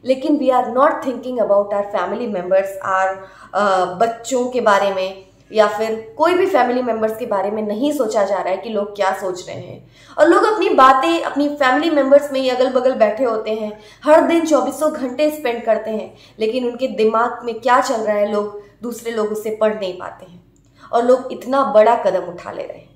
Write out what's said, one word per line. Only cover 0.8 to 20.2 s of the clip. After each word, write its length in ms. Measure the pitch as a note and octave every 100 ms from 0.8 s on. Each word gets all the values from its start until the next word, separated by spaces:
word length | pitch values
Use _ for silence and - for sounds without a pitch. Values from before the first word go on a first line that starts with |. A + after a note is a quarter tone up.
| D4+ -
thinking 360 | C4 A#3+ B3+ B3
about 340 | G3+ G3+ G3+
our 140 | G3+ G3+ G#3
family 380 | F3+ G#3+ A#3
members, 420 | G3 F3+ F#3+ G3 G3 -
our, 280 | F#3+ F#3+ F#3+ - - -
uh, 320 | F#3 G3+ F#3+ F3+ F3+
बच्चों 460 | A3+ A3+ - C4 B3
के 120 | B3
बारे 320 | A3 G3 G3
में 320 | F#3+ F#3 F#3+ - _ _
या 160 | G#3+ G#3
फिर 260 | G#3+ A3 A3 - -
कोई 160 | E4
भी 120 | F4+ F#4+
family 360 | C#4 B3 B3
members 340 | B3 A3 A3 A3
के 80 | A#3
बारे 260 | G3+ G3
में 100 | G#3+
नहीं 300 | G#3 G#3 C#4+
सोचा 320 | D4 A3 A3
जा 140 | G3 F#3+
रहा 120 | E3
है 80 | F#3+
कि 120 | A#3
लोग 260 | G#3+ G3+ -
क्या 160 | F#3+ F#3+
सोच 280 | G3 F3+ -
रहे 80 | -
हैं। 320 | F3+ - - _ - -
और 100 | D#4+
लोग 160 | F#4+
अपनी 260 | A4 G#4+ G4
बातें 520 | D4+ C4+ C4+ E4 E4+
अपनी 260 | - C#4 D4
family 400 | C#4+ C4 C4+ E4
members 420 | D4+ C4+ C#4+ D4
में 80 | C4+
ही 100 | C4
अगल 200 | B3 C4
बगल 240 | B3+ B3+
बैठे 300 | A#3+ G#3+ G#3+
होते 280 | B3+ A3 G#3+
हैं, 200 | A3 G#3+ G#3 - -
हर 180 | D4 D#4+ C4+
दिन 180 | E4+ -
चौबीसों 460 | C#4+ B3 C#4 D4+
घंटे 360 | - B3+ B3 D4+
spend 320 | D4+ A#3+ A#3 A3+
करते 260 | G#3 G#3+
हैं, 220 | A3 - - - -
लेकिन 280 | A3 B3+ A#3+
उनके 200 | A#3+ C4
दिमाग 580 | G#3 A3 A3+ A#3+ A#3 A#3+
में 140 | A3
क्या 200 | B3+ B3+
चल 200 | C#4 A#3
रहा 160 | G#3+ G#3
है 140 | G#3
लोग, 300 | G#3 G#3 G3+ - _
दूसरे 280 | A#3+ A3 A3+
लोग 160 | A3+ G#3
उसे 300 | G#3+ A3+ G#3+
पढ़ 120 | G#3+ G3+
नहीं 180 | F#3+
पाते 320 | F3 - -